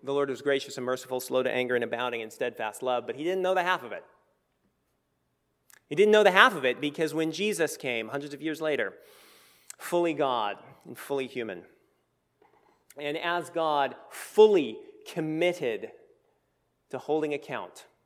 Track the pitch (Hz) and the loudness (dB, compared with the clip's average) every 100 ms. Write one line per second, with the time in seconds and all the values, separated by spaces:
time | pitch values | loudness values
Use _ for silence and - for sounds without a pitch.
0 | 131 143 139 120 139 139 - 139 127 127 | -2 -2 0 -2 -2 -2 -4 -8 -4 -6
1 | - 127 - 127 127 123 127 123 117 117 | -4 -8 -2 0 0 0 0 0 -2 -4
2 | 123 120 110 - 123 117 110 104 127 123 | -4 -6 -10 -6 -6 -4 -8 -4 -2 -2
3 | 117 127 160 190 180 185 175 180 123 98 | -4 -6 -4 -2 0 0 0 -2 -4 -12
4 | - _ _ _ _ _ _ _ _ _ | -14 _ _ _ _ _ _ _ _ _
5 | _ _ _ _ _ _ _ - _ 151 | _ _ _ _ _ _ _ -20 _ 2
6 | 208 214 202 185 240 185 127 123 147 143 | 6 8 8 8 8 6 0 0 -4 -2
7 | 160 151 160 160 208 180 151 - 135 117 | -4 -2 -4 -2 -2 0 -2 -2 -4 -4
8 | 110 139 143 143 156 151 156 143 101 - | -4 -8 -8 -8 -6 -4 -2 -2 -2 -6
9 | - - - - - _ _ - - 175 | -20 -20 -20 -20 -20 _ _ -16 -4 0
10 | 170 147 143 120 107 101 - - - 123 | 0 0 0 0 -2 -4 -14 -20 -20 -18
11 | - 139 127 131 113 90 90 _ _ _ | -6 -6 -4 -6 -8 -8 -14 _ _ _
12 | _ _ _ _ _ _ _ _ _ 139 | _ _ _ _ _ _ _ _ _ -8
13 | 147 151 170 175 151 170 160 147 139 123 | -6 -4 -2 -2 -4 -2 0 2 0 -4
14 | - - - - 214 196 127 110 - - | -18 -16 -4 8 10 8 2 -6 -16 -20
15 | - - 156 156 175 175 135 107 107 - | -12 -6 -4 0 0 0 -4 -4 -8 -16
16 | - _ _ _ _ _ _ _ _ 127 | -20 _ _ _ _ _ _ _ _ -12
17 | - 156 151 143 - 127 92 - - _ | -2 -2 0 -4 -6 -10 -10 -16 -20 _